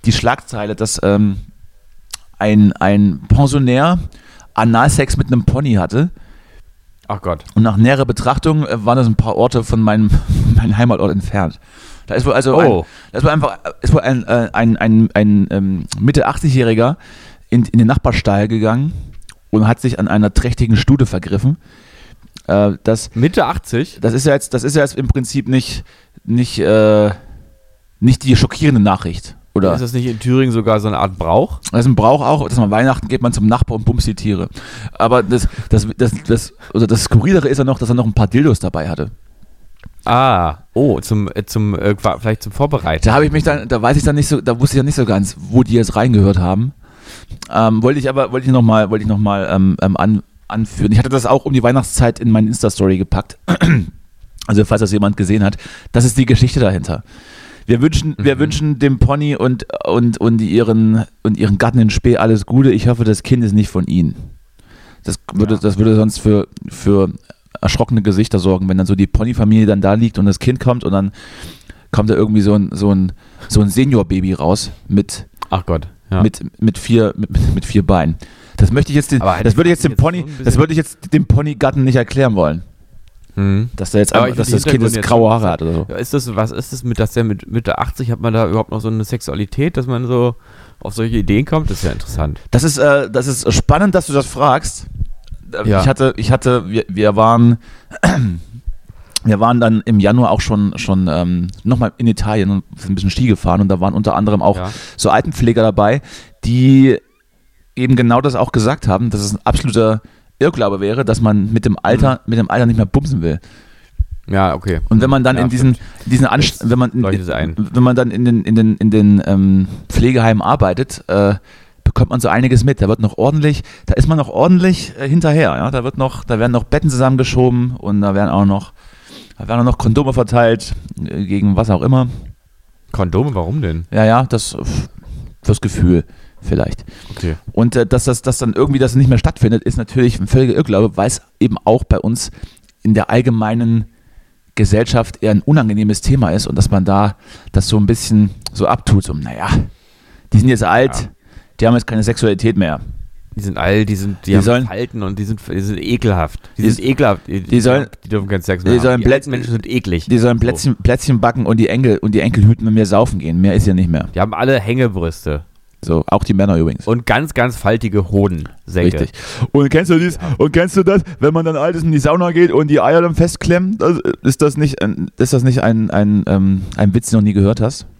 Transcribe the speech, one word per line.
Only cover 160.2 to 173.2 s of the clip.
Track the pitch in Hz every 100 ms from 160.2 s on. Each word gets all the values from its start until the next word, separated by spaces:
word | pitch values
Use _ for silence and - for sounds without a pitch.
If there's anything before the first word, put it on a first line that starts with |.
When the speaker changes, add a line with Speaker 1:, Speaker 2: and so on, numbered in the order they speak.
| 120 120
Speaker 2:
So. |
Speaker 1:
Plätzchen, | 117 87 143 117
Plätzchen | - 123 - 123
backen | 117 123 117
und | 113
die | 107
Enkel, | 110 131 104
und | 110
die | 104
Enkel | 104 113 104
hüten | 117 110
und |
mehr | 110 104
saufen | 98 - 95
gehen. | 73 85
Mehr | 98
ist | 92 101
ja |
nicht | 92 90
mehr. | 82 -
Speaker 2:
Die | -
haben | 104
alle | 90 127 135
Hängebrüste. | 101 123 120 92 82 80 - 73 - _ _ _
Speaker 1:
So, | - 82 -
auch | 101
die | - 98
Männer | 98 85
übrigens. | 82 - -
Speaker 2:
Und | 120 117
ganz, | 113 156
ganz | - 123 120
faltige | - 117 110 101 92
Hodensäcke. | 101 101 85 71 - - 92 87 78
Speaker 1:
Richtig. | - - - - -
Und | 139 139
kennst | 156 170
du | 165
dies, | 175 165
Speaker 2:
Ja. | 175 135
Speaker 1:
und | 151
kennst | 165 180 190
du |
das, | 180 196 185 165
wenn | 143
man | 160 165
dann | 160
alt | 156 165
ist |
und | 160
in |
die | 151
Sauna | 139 165 180
geht | 165 175
und | - 151
die | 143
Eier | 113 165
dann | 170
festklemmen? | 160